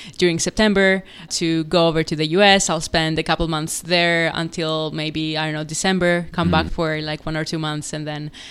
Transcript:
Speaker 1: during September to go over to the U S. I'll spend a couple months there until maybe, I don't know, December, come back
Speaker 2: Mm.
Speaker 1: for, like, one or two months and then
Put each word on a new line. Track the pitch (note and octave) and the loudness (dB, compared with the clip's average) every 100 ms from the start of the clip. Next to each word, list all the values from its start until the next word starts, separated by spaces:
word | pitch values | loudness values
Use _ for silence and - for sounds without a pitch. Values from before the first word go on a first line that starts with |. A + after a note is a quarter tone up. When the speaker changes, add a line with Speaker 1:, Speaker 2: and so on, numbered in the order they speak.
| - - | -12 0
Speaker 1:
during | F3+ E3 | 2 2
September | F3+ - G#3+ G3 F#3+ F#3+ - - E3 | -2 2 4 6 4 2 -2 -16 -10
to | - E3 E3 | -4 0 0
go | D#3 F3+ E3 | 2 4 4
over | D#3+ | 2
to | D#3 D3+ | 0 -2
the | D#3 | 0
U | F3 | 4
S. | G3+ G3 F#3+ | 6 6 2
I'll | D#3+ | -2
spend | - E3 D#3+ D#3+ | -2 0 0 0
a | |
couple | D#3+ D#3+ E3 | 0 0 0
months | D#3 D#3 - | -2 -4 -6
there | D#3+ F3 E3+ E3+ E3 | -2 2 2 2 0
until | - E3 F3+ D#3+ D#3 D#3 | -2 -4 -4 -2 -2 -4
maybe, | D#3 D#3 D3+ D#3 D#3 | -4 -4 -4 -4 -2
I | |
don't | D#3 | -2
know, | D3+ | -4
December, | D#3 D#3 F#3+ F#3+ F3 F3 E3 | -6 -2 0 2 2 2 -2
come | - E3+ | 0 2
back | D#3+ E3 | 2 0
Speaker 2:
Mm. | |
Speaker 1:
for, | - D#3+ D#3 | -2 -2 -2
like, | D#3 D3+ D#3+ | -6 -8 -6
one | D#3 | -6
or | |
two | D#3 D#3+ | -4 -4
months | D#3 D3+ - | -4 -6 -6
and | D3+ D3+ | -8 -8
then | D3 D3+ - - | -8 -10 -14 -18